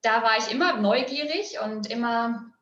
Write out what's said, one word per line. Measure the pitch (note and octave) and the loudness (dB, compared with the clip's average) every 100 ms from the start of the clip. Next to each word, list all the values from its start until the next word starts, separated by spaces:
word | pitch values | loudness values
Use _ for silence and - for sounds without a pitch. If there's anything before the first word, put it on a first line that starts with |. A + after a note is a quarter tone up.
da | A3+ A3+ | 2 2
war | A3+ A3 | 4 2
ich | A3 | 0
immer | B3 F4+ G#3+ | 0 0 2
neugierig | G3+ A#3+ C4 C#4 D4 E4 G#4 - | 2 2 0 -4 -4 -4 -6 -6
und | G#3+ G#3+ G#3 | -6 -6 -6
immer | A#3 A#3 A#3 A#3 A#3 A3+ _ | -4 0 0 0 -4 -8 _